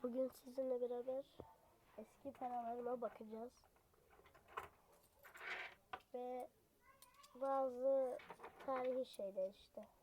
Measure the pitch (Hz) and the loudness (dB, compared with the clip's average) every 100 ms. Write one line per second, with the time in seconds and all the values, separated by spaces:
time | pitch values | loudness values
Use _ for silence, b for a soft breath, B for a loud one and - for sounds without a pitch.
0 | 247 240 262 - 254 254 262 247 247 247 | 0 2 2 0 -8 -2 4 4 4 2
1 | 247 262 285 - - - - - - - | 0 -2 -4 -12 -14 -16 -20 -20 -16 -12
2 | 220 - 277 247 254 247 233 240 240 247 | -12 -8 -8 -4 -2 0 0 -2 0 0
3 | 226 - 220 220 240 - - _ _ - | -2 -4 -8 -6 -8 -10 -20 _ _ -20
4 | - - - - - - - - - - | -20 -20 -20 -20 -10 -10 -10 -16 -20 -20
5 | - _ - - - - - - _ - | -20 _ -20 -12 -6 -6 -6 -12 _ -12
6 | - 247 247 254 247 _ _ _ - - | -8 -8 -4 -4 -6 _ _ _ -20 -20
7 | - - - 247 269 269 269 247 262 269 | -20 -20 -20 -2 2 4 4 4 6 6
8 | 254 - - - - - - 262 254 254 | 6 0 -8 -12 -12 -8 -2 2 2 2
9 | 254 - 202 196 190 202 - - 208 - | 0 -2 -4 0 -2 -4 -16 -14 -14 -20